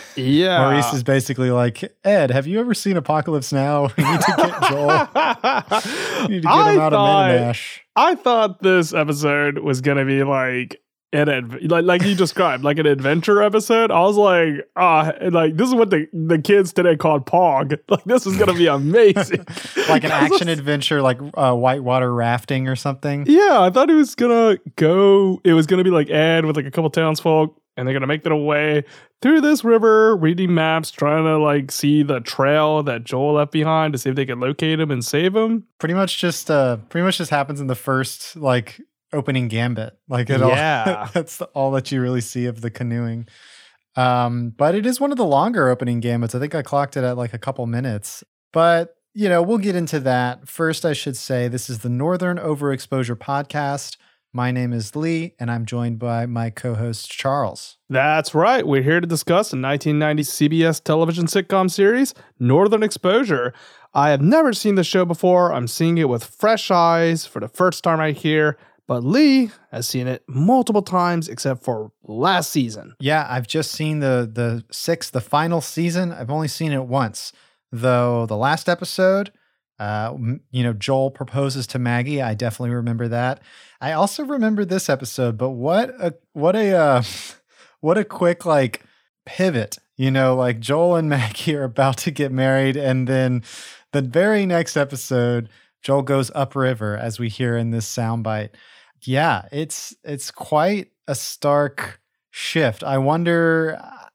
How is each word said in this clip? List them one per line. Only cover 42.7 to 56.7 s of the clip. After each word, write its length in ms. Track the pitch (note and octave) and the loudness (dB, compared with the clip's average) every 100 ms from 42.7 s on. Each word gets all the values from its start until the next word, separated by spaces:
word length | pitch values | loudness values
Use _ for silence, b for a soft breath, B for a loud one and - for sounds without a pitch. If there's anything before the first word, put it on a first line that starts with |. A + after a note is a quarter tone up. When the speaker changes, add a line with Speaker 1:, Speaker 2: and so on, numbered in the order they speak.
Speaker 1:
canoeing. 580 | - A#2+ A#2 A#2 A#2 A2+ b b b b b _ - | -8 -6 -4 -4 -8 -12 b b b b b _ 0
Um, 540 | B2+ B2 A#2+ A#2+ A#2+ - | 2 2 0 -2 -4 0
but 180 | D3 | 0
it 120 | G3 A3 | 2 -2
is 120 | B3 | -2
one 120 | C#4+ | -2
of 60 | C4 | 0
the 60 | F#3+ | 2
longer 420 | C3+ G3 A3+ C3 | 2 2 2 2
opening 320 | B2 B2 A#2+ | 2 -2 -2
gambits. 340 | A#2+ A#2 A2+ | -2 -2 -2
I 40 | B2 | -4
think 160 | D3 | -4
I 80 | D#3+ | -6
clocked 340 | C3 C#3+ C#3 C#3 | -2 -2 -2 -2
it 80 | |
at, 140 | B2 B2 | -4 -4
like, 160 | A#2 | -6
a 40 | B2 | -8
couple 280 | - C3 A#2 | -8 -6 -6
minutes. 580 | A#2 C3 G#2 - - - _ _ | -4 -4 -6 -10 -16 -20 _ _
But, 440 | E3 E3+ E3+ E3+ _ _ | 2 4 4 0 _ _
you 140 | G#3 G3+ | -4 2
know, 140 | F3 | 2
we'll 160 | F3 A3+ | 2 0
get 180 | G3+ F3+ | 0 -2
into 240 | E3 D3+ | -2 -2
that. 480 | C3 B2 B2 B2+ - | 0 0 -2 -6 -12
First, 360 | - D#3+ D#3 | -4 -4 -2
I 80 | E3+ | -4
should 240 | C#3+ D3 B2 | -4 -6 -10
say 300 | - B2+ B2 | -6 -4 -4
this 220 | A#2+ - | -6 -8
is 80 | A#2 | -8
the 100 | B2 | -6
Northern 480 | B2 D#3 F3+ F3+ F3 | -4 -2 -2 -4 -4
Overexposure 800 | E3 C#3+ C#3+ C3+ - C3+ A#2+ A#2 | -4 -4 -4 -6 -6 -6 -4 -6
Podcast. 800 | - C#3 C#3+ D3 C#3+ C#3 - - _ _ _ | -6 -6 -6 -6 -6 -6 -10 -18 _ _ _
My 180 | B2 B2 | -4 -2
name 220 | B2+ B2 | -2 -2
is 240 | A#2+ G#2 D3+ | -4 -6 -6
Lee, 380 | D#3+ E3 E3+ - | -4 -4 -6 -8
and 100 | A#2+ | -6
I'm 160 | A#2 | -6
joined 360 | A#2 A#2+ A#2+ A2+ | -6 -6 -6 -6
by 260 | A#2+ A#2 A#2+ | -6 -4 -4
my 240 | A#2 A#2 | -6 -6
co-host, 580 | G#2+ B2 | -8 -6